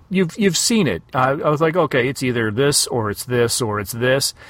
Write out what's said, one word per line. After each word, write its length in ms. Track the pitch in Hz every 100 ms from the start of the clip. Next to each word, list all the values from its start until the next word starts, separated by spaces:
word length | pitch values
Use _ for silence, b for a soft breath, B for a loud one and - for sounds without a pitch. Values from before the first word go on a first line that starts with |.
| -
You've, 280 | 185 170 -
you've 200 | 196 160
seen 300 | - 226 147
it. 160 | 85 -
I, 160 | 131 131
I 180 | 143 160
was 120 | 147
like, 140 | 160 175
"Okay, 320 | 151 135 127
it's 160 | 131
either 260 | 127 120 110
this, 380 | 107 143 131 -
or 240 | 120 107
it's 120 | 101 -
this, 360 | 123 117 -
or 180 | 113 104
it's 120 | 98
this." 420 | 117 123 135 - - B